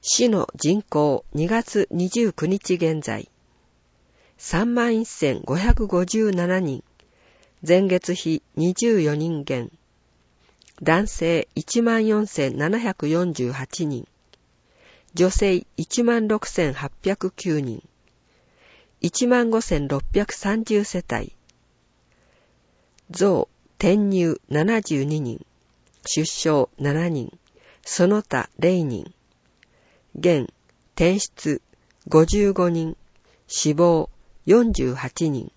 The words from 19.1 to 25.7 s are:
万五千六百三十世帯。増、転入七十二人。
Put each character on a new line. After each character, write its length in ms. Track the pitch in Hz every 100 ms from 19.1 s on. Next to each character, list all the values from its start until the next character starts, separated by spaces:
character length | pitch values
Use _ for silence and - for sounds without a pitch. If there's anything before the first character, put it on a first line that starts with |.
| - 247
万 240 | 247 240
五 100 | 220
千 260 | - 165 143
六 140 | 139
百 320 | - 202 202
三 320 | - 202 220
十 180 | 220 208
世 220 | 208 180 -
帯。 300 | 117 - - _ _ _ _ _ _ _ _ _ _ _ _ _ _ _ _ _
増、 380 | 170 196 170 - _ _ _
転 300 | 151 202 202
入 320 | 190 170 156 _
七 320 | 147 170 226
十 240 | 208 147
二 160 | 135 151
人。 240 | 131 113 - _ _